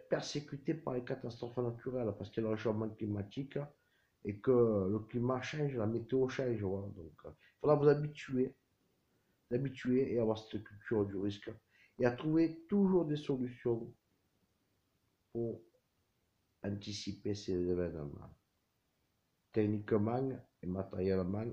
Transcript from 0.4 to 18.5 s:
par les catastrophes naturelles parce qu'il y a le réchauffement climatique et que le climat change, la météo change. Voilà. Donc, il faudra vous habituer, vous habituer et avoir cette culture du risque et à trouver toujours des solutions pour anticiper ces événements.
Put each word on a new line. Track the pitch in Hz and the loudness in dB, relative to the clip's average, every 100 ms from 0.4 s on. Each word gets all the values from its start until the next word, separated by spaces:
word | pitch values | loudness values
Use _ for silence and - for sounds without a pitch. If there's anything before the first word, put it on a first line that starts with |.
| - 143 - | -6 -6 -4
par | 156 - 127 | -4 -2 -4
les | |
catastrophes | 127 131 120 - 120 120 | -4 -6 -6 -8 -6 -2
naturelles | 120 117 131 127 113 - | -2 -4 -6 -2 -2 -4
parce | 98 | -4
qu'il | - | -2
y | 110 | 0
a | |
le | 107 | 0
réchauffement | 120 107 110 | 0 0 -2
climatique | 110 110 101 101 - 139 143 143 - _ _ _ _ | -4 -4 -2 -4 -6 -6 -6 -8 -12 _ _ _ _
et | 104 101 | -8 -2
que | - 123 117 104 92 | 4 6 6 6 2
le | 107 | 0
climat | 107 123 120 127 | -2 -2 0 0
change, | 123 156 143 127 | -2 -2 -2 0
la | 107 | 0
météo | 117 113 131 131 | -2 0 2 2
change. | 131 127 113 | 0 -2 0
Voilà. | 98 98 98 | -2 -2 -4
Donc, | 98 80 - 82 | -10 -16 -16 -18
il | - - _ | -18 -20 _
faudra | 135 147 | 4 8
vous | 147 | 8
habituer, | 143 151 - - 127 127 - _ _ _ _ _ _ _ _ _ | 6 2 -6 -4 0 0 -2 _ _ _ _ _ _ _ _ _
vous | 123 | -2
habituer | 135 131 127 127 131 | -2 -2 2 2 4
et | 113 | 2
avoir | 110 110 | 2 0
cette | - 107 | -4 -10
culture | - 104 - 110 101 | -10 -16 -2 2 2
du | 98 | 0
risque | 101 104 - 107 _ _ - - | -2 -4 -10 -14 _ _ -20 0
et | 123 | 2
à | |
trouver | 120 156 160 165 - - | 2 2 4 4 0 0
toujours | 202 196 190 156 | 4 6 4 2
des | 147 | -2
solutions | - 131 120 - 123 113 117 - _ _ _ _ _ _ _ _ _ _ _ _ _ | -2 -2 -2 -4 -2 -2 -4 -14 _ _ _ _ _ _ _ _ _ _ _ _ _
pour | 117 117 - - _ _ _ _ _ _ _ _ _ | -4 -4 -6 -14 _ _ _ _ _ _ _ _ _
anticiper | 101 101 104 101 - 98 101 | -6 -4 -6 -8 -8 -6 -4
ces | 101 - | -4 -2
événements. | 90 87 90 87 80 73 - - - _ | 0 2 0 0 -4 -8 -10 -16 -20 _